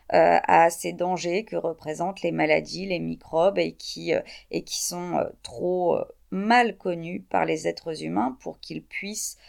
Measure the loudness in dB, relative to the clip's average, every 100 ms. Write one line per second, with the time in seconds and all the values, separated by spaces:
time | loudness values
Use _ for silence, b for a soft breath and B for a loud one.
0 | 0 4 6 6 6 6 6 4 -6 -2
1 | -2 0 -2 -2 -4 -4 -4 -6 -8 -4
2 | -4 -2 -4 0 2 2 2 -8 -6 -4
3 | -4 -8 -4 2 2 2 -2 -4 -12 -8
4 | -2 -2 B B B -8 -6 -6 -6 -6
5 | -4 -2 -2 -8 -16 -6 -2 0 2 0
6 | -2 _ _ -4 4 4 4 -2 -6 -6
7 | -6 -10 -2 0 2 0 -2 -4 -8 -8
8 | -4 -2 -2 -4 -12 -14 -14 -14 -12 -12
9 | -10 -8 -10 b